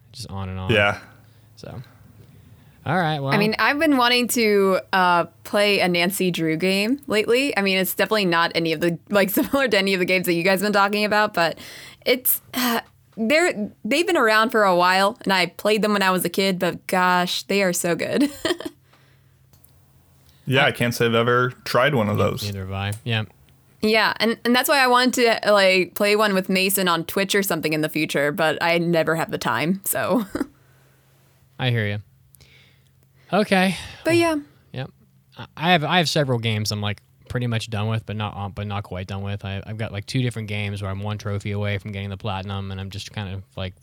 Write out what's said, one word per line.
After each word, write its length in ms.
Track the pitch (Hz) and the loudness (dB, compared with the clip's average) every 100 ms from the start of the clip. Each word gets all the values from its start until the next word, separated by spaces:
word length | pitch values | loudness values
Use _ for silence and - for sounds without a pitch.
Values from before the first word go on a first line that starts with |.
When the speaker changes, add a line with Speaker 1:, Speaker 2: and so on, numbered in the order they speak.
| _ | _
Speaker 1:
just 180 | - - | -18 -14
on 180 | 95 92 | -10 -10
and 80 | 92 | -8
on. 120 | 92 | 0
Speaker 2:
Yeah. 280 | 107 101 101 - - - _ _ - | 2 2 0 -10 -20 -20 _ _ -20
Speaker 1:
So, 260 | - 87 - - - - - - - - - - 135 | -16 -16 -18 -20 -20 -20 -20 -20 -20 -20 -20 -12 -4
all 100 | 180 | -2
right, 220 | 160 151 | 0 -2
well. 120 | 139 | 0
Speaker 3:
I 60 | 170 | 0
mean, 160 | 214 214 | 0 2
I've 200 | 220 285 | 0 2
been 180 | 320 269 | 2 4
wanting 320 | 240 247 247 | 4 2 0
to, 520 | 247 214 202 196 185 - | 0 2 4 4 0 0
uh, 320 | 190 180 175 165 - | 2 4 2 0 -8
play 360 | - 208 208 196 | -4 0 2 2
a 80 | 180 | 2
Nancy 420 | 175 180 196 185 | 2 0 0 -2
Drew 260 | 170 160 160 | 0 -2 0
game 440 | 185 196 208 277 - | 0 0 0 -2 -2
lately. 500 | 208 - 240 277 202 | -2 2 2 2 0
I 60 | |
mean, 160 | 196 190 | 0 0
it's 160 | 185 | 0
definitely 320 | - 190 220 190 | -2 0 0 2
not 260 | 170 170 | 2 0
any 180 | 170 165 | 0 -2
of 80 | 151 | 0
the, 180 | 175 165 - | -2 -2 -2
like, 220 | 202 196 | 0 2
<laughs> 80 | 330 | 0
similar 280 | 220 277 262 | 0 0 2
to 80 | 202 | 2
any 160 | 190 | 2
of 60 | 190 | 0
the 40 | 180 | 2
games 200 | 185 180 | 0 0
that 80 | |
you 80 | 170 | 0
guys 160 | 180 190 | 2 2
have 60 | 208 | 2
been 60 | |
talking 320 | 202 196 208 | 2 2 0
about, 280 | 208 208 214 | 0 2 0
but 240 | 196 165 - - - - - | 0 -2 -2 -14 -18 -20 -6
it's, 360 | - 254 - - - | -2 0 0 -4 -4
uh, 260 | 247 247 233 - _ _ - | -4 -2 -2 -6 _ _ -6
they're, 540 | 226 311 349 208 208 - | 0 2 2 0 -6 -8
they've 220 | 214 285 349 | -2 0 2
been 100 | 330 | 2
around 340 | 220 220 220 | 4 4 4
for 140 | 226 | 4
a 120 | 196 175 | 4 4
while, 400 | 180 185 196 240 | 4 4 2 0
and 80 | - | 0
I 140 | 190 175 | 2 0
played 360 | - 208 214 | 0 0 2
them 100 | 214 | 2
when 100 | 202 | 2
I 80 | 190 | 2
was 140 | 185 | 2
a 40 | 175 | 0
kid, 300 | 196 196 180 | 0 0 0
but 280 | 180 151 - | -2 -4 -2
gosh, 560 | 185 180 180 180 - | 0 2 2 0 -4
they 180 | - 196 | -2 0
are 80 | 185 | 0
so 220 | 175 175 165 | 0 -2 -2
good. 340 | - 175 285 - | 0 0 0 0
<laughs> 40 | - 349 - - _ _ _ _ _ _ _ _ _ _ _ _ _ _ _ _ - | -6 -6 -8 -14 _ _ _ _ _ _ _ _ _ _ _ _ _ _ _ _ 0
Speaker 2:
Yeah, 180 | 131 | 2
Speaker 1:
I 20 | 143 | 2
Speaker 2:
I 60 | |
can't 220 | - 120 | 2 -2
say 120 | - 117 | 2 2
I've 80 | |
ever 380 | 117 117 123 123 - | 4 4 2 2 -4
tried 300 | - 123 139 | -2 2 4
one 140 | 139 104 | 2 0
of 60 | 104 | 2
Speaker 1:
Ne-, 40 | |
Speaker 2:
those. 200 | 101 - | 0 -2
Speaker 1:
neither 160 | 101 98 95 | -6 -8 -8
have 60 | |
I. 200 | 98 101 107 | -6 -6 -6
Yeah. 200 | 120 110 110 _ _ _ _ _ | -4 -4 -4 _ _ _ _ _
Speaker 3:
Yeah, 320 | 220 220 208 - | 0 2 0 0
and, 200 | 220 220 | -2 -2
and 100 | 233 | 0
that's 140 | 247 262 | 0 2
why 100 | 285 | 2
I 80 | 254 | 4
wanted 540 | 247 254 254 233 - | 4 2 2 2 2
to, 100 | - | 2
like, 420 | 208 190 185 180 | 4 6 4 0
play 220 | - 208 208 | 0 2 2
one 180 | 214 | 2
with 140 | 190 185 | 2 0
Mason 360 | 185 190 196 180 | 0 0 0 0
on 160 | 165 | 0
Twitch 300 | 165 202 196 | -2 -4 0
or 80 | 202 | 0
something 300 | 196 165 156 | 0 -2 -2
in 80 | 156 | -2
the 80 | 156 | -2
future, 420 | 151 156 156 143 | -2 -2 0 0
but 260 | 147 156 - | 0 0 0
I 140 | 170 175 | 0 0
never 360 | 170 165 156 160 | 2 0 0 -2
have 140 | 151 | -4
the 80 | 156 | -4
time, 420 | 143 117 151 190 - | -2 0 -2 -2 -4
so. 400 | - 107 233 190 - - _ _ _ _ | -4 0 -2 -2 -6 -8 _ _ _ _
<laughs> 640 | _ _ _ _ _ _ - | _ _ _ _ _ _ -4
Speaker 1:
I 120 | 131 | -2
hear 160 | 117 104 | 0 -2
you. 120 | 104 - _ _ _ - - _ _ _ _ _ _ - | -6 -10 _ _ _ -20 -20 _ _ _ _ _ _ -2
Okay. 440 | 185 208 190 190 170 - - | 0 2 2 2 -2 -10 -6
Speaker 3:
But 120 | 320 339 | 0 2
yeah. 200 | 339 302 285 _ _ | 2 0 -6 _ _
Speaker 1:
Yep. 180 | 127 - - _ _ _ - | -12 -12 -16 _ _ _ -20
I, 80 | - - | -18 -4
I 160 | 165 | 2
have, 120 | 175 | 2
I 120 | 147 180 | 4 2
have 100 | 151 | 2
several 300 | 160 135 120 | 0 0 0
games 340 | 113 107 104 | 0 -2 -2
I'm, 80 | 104 | -2
like, 200 | 104 101 _ _ - | -4 -6 _ _ -8
pretty 180 | 123 120 | -4 -2
much 220 | 117 - | -4 -4
done 200 | 107 110 | -4 -2
with, 180 | 110 - | -4 -4
but 100 | 104 | -6
not, 200 | 104 - | -6 -8
um, 160 | 101 | -10
but 140 | 104 104 | -8 -6
not 180 | 101 | -8
quite 220 | - 92 95 | -8 -10 -8
done 160 | 139 | -6
with. 220 | 101 101 | -6 -6
I, 180 | 95 98 - | -8 -10 -10
I've 100 | 110 | -10
got, 140 | 110 | -8
like, 140 | 101 - | -8 -6
two 160 | 131 | -4
different 260 | 123 113 104 | -2 -6 -8
games 320 | 104 101 101 | -6 -6 -6
where 80 | 98 | -6
I'm 100 | 95 | -6
one 180 | 104 104 | -6 -6
trophy 320 | 104 101 104 | -6 -6 -4
away 260 | 101 101 101 | -4 -4 -4
from 140 | 110 | -6
getting 180 | 98 101 | -10 -10
the 60 | 95 | -8
platinum, 540 | 110 95 101 98 98 | -8 -8 -8 -8 -8
and 100 | 95 | -10
I'm 100 | 98 | -10
just 220 | 98 - | -12 -12
kind 220 | 107 98 | -10 -8
of, 80 | 95 - - | -10 -12 -10
like, 180 | 92 - | -10 -12